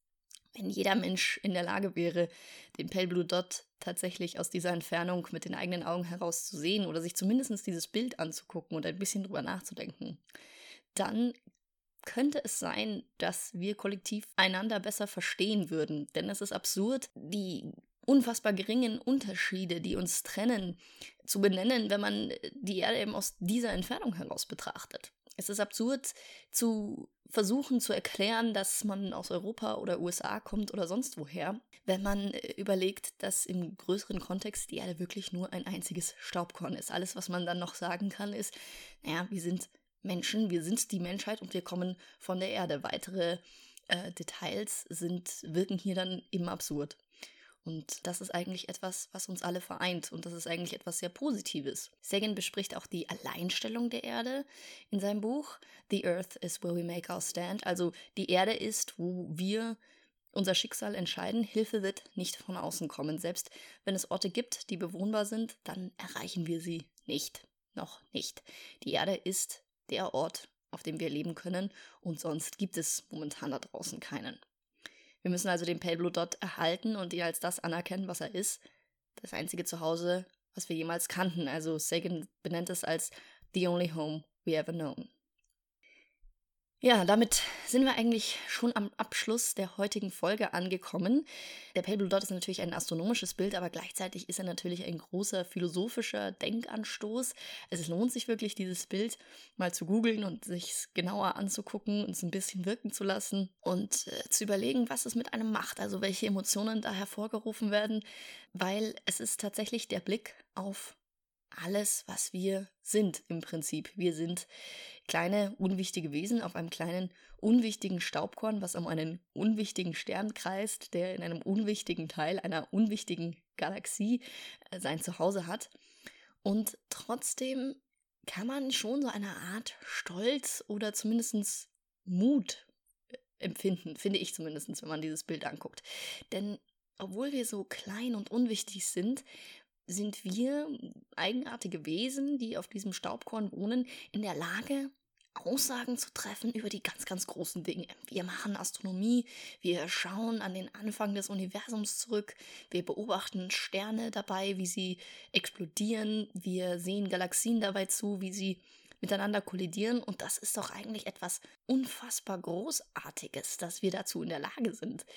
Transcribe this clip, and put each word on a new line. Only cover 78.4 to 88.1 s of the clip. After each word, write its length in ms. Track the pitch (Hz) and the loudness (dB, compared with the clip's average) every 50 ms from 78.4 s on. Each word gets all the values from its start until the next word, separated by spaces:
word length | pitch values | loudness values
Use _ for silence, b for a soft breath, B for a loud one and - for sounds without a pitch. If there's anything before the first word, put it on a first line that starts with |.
| 208 - - - b b b b b b b b _ _ - | 0 0 -2 -2 b b b b b b b b _ _ -20
Das 160 | - - - | -14 -12 -6
einzige 320 | - - 165 - - 175 175 | -4 -4 -4 -2 -2 -4 -2
Zuhause, 600 | - 170 170 160 160 165 170 175 175 175 185 185 - _ _ _ _ - | -2 -2 0 0 2 2 2 4 2 2 2 0 -6 _ _ _ _ -10
was 140 | 185 - - | -10 -6 -4
wir 80 | 170 | -2
jemals 320 | 160 160 165 170 170 - - | -2 0 0 0 0 -2 -2
kannten. 400 | - 170 185 185 165 175 156 135 | 0 2 2 2 2 0 0 0
Also 300 | 135 160 156 160 160 151 | 0 0 0 0 0 0
Sagan 500 | - - 165 170 180 175 175 156 156 - _ _ | 0 0 0 0 0 0 -2 -2 -4 -8 _ _
benennt 280 | - 170 180 170 175 - | -4 -2 0 0 0 -2
es 140 | 180 - - | -2 -2 0
als 260 | - 165 160 - - B B B B B B B - - | 0 0 0 0 -4 B B B B B B B -2 2
„the 120 | 185 180 | 4 4
only 220 | 175 175 175 180 165 | 6 4 4 4 2
home 360 | 160 160 151 156 156 156 - _ _ _ - | 0 -2 -2 -2 -2 -4 -6 _ _ _ 0
we 100 | 170 160 | 2 2
ever 180 | 156 147 - | 2 2 0
known“. 360 | 165 165 156 139 - - - - _ _ _ _ _ _ _ _ _ _ _ _ _ _ b b b b b b b b b - _ _ _ _ _ _ _ _ _ - - | -2 -2 -2 -4 -4 -6 -10 -12 _ _ _ _ _ _ _ _ _ _ _ _ _ _ b b b b b b b b b -20 _ _ _ _ _ _ _ _ _ 4 8
Ja, 200 | 247 240 208 180 | 8 10 10 10
damit 340 | 175 208 226 233 226 - - - B B B B | 8 8 8 8 8 6 2 2 B B B B
sind 200 | - 233 254 269 | 4 6 6 8
wir 80 | 269 - | 8 6
eigentlich 440 | - 226 233 | 6 4 4